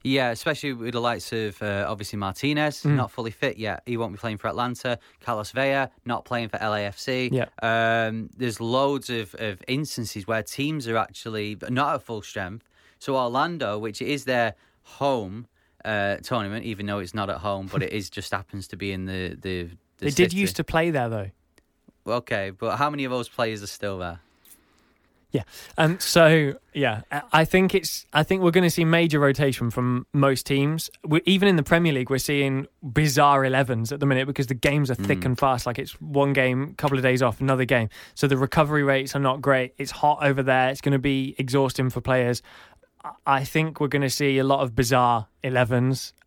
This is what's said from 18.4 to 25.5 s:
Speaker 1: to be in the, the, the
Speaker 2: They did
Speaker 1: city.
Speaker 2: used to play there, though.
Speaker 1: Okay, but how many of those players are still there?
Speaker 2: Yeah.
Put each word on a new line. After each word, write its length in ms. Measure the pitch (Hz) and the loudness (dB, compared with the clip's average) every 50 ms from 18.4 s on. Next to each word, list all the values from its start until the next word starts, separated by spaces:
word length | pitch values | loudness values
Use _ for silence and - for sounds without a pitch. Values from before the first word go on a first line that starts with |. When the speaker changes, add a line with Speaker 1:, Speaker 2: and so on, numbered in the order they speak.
| 98 - - - - - | -8 -8 -12 -12 -12 -12
Speaker 1:
to 80 | - | -12
be 160 | 95 101 98 95 | -8 -6 -6 -6
in 140 | 92 92 | -6 -6
the, 240 | 95 92 92 92 87 | -6 -6 -6 -6 -8
the, 320 | - - - 95 92 90 87 | -8 -8 -8 -6 -6 -6 -8
the 60 | 85 87 - _ _ _ _ | -10 -14 -18 _ _ _ _
Speaker 2:
They 60 | - 147 | -6 -2
did 40 | 143 165 180 175 170 | 2 2 2 2 2
Speaker 1:
city. 40 | |
Speaker 2:
used 200 | 190 196 185 - | 0 -2 -2 -2
to 80 | - 156 | -4 -4
play 260 | - - 160 165 175 | -2 -2 -2 0 0
there, 180 | 156 135 120 117 | -2 -2 -2 -4
though. 220 | 113 107 98 95 - _ _ _ _ _ _ _ _ _ _ _ _ _ - | -4 -6 -8 -10 -12 _ _ _ _ _ _ _ _ _ _ _ _ _ -6
Speaker 1:
Okay, 440 | - 117 123 - - 120 101 98 98 | -4 -4 -4 -4 -4 -4 -4 -4 -6
but 260 | 95 95 113 113 - | -8 -6 -4 -4 -2
how 140 | 113 143 147 | 0 0 -2
many 140 | 147 143 135 | -2 -2 -4
of 60 | 127 | -4
those 200 | 127 123 120 - | -4 -4 -4 -6
players 320 | - - 120 113 110 104 101 | -4 -2 -2 -2 -2 -4 -8
are 40 | |
still 300 | 98 - - - 101 98 92 | -10 -10 -8 -6 -6 -4 -4
there? 220 | 90 87 87 87 - _ _ _ _ - - - _ _ _ _ _ _ _ _ _ _ _ _ _ _ - | -6 -8 -8 -10 -16 _ _ _ _ -20 -20 -20 _ _ _ _ _ _ _ _ _ _ _ _ _ _ -4
Speaker 2:
Yeah. 120 | 127 104 - | -4 -4 -6